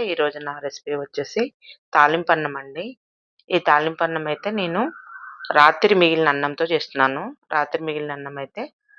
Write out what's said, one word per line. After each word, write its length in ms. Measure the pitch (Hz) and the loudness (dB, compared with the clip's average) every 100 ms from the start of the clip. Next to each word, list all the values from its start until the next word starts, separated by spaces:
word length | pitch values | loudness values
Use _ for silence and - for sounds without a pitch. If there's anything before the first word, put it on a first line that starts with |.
ఈరోజు 360 | 220 165 147 147 | -4 0 -2 -2
నా 160 | 147 147 | -10 -8
రెసిపీ 360 | 143 - - | -10 -10 -6
వచ్చేసి 480 | 143 143 - 139 214 254 _ - - _ | -6 -6 -8 -6 -4 -4 _ -20 -20 _
తాలింపన్నం 640 | 156 147 165 170 160 147 139 | 4 4 4 2 0 0 -6
అండి. 280 | 135 147 220 262 _ _ _ _ - | -10 -12 -12 -14 _ _ _ _ -4
ఈ 80 | 180 | -2
తాలింపన్నం 640 | 165 151 156 160 165 160 151 | 4 2 2 -2 -4 -2 -4
అయితే 240 | 151 202 | -6 -4
నేను 320 | 214 175 175 294 - - - - - - | -4 -2 -2 -4 -6 -20 -20 -18 -12 0
రాత్రి 440 | 151 147 156 202 | 6 6 6 4
మిగిలిన 340 | 196 170 160 156 | 6 4 4 2
అన్నంతో 360 | 143 147 143 | 2 -2 -2
చేస్తున్నాను. 580 | 165 156 - 139 131 139 208 294 - | -2 -2 -2 0 2 0 -8 -12 -4
రాత్రి 300 | 156 147 160 | -2 -2 -4
మిగిలిన 300 | 160 151 147 | -4 -6 -6
అన్నం 240 | 143 139 143 | -8 -10 -12
అయితే 260 | 135 - 285 _ _ | -12 -12 -14 _ _